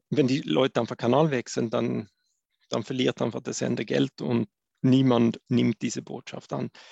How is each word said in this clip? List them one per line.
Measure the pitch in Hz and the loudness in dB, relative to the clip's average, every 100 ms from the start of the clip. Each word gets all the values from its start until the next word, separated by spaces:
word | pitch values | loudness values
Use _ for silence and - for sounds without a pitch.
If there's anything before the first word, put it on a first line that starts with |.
| - | -2
wenn | 151 127 | 0 2
die | 135 | 2
Leute | - - 131 - | 0 0 0 0
einfach | 110 131 | -4 -2
Kanal | 120 131 160 | 2 2 2
wechseln, | 127 - 131 117 | 0 -4 -4 -2
dann, | 120 120 123 107 _ _ _ _ _ - | -2 -2 -4 -8 _ _ _ _ _ -6
dann | 123 | -6
verliert | - 127 131 - | -4 -2 -2 0
einfach | 123 123 | -4 -4
der | 127 | -8
Sender | - 127 120 113 | -4 -4 -4 -2
Geld | 135 139 - | 0 0 -4
und | 143 120 - _ _ _ | -2 -2 -2 _ _ _
niemand | 135 131 131 120 117 - - | 4 6 6 4 4 0 -2
nimmt | 120 123 113 | 0 0 0
diese | 120 123 | -4 -6
Botschaft | - - - - - | -10 -14 -14 -14 -8
an. | 139 123 - - | -8 -8 -10 -20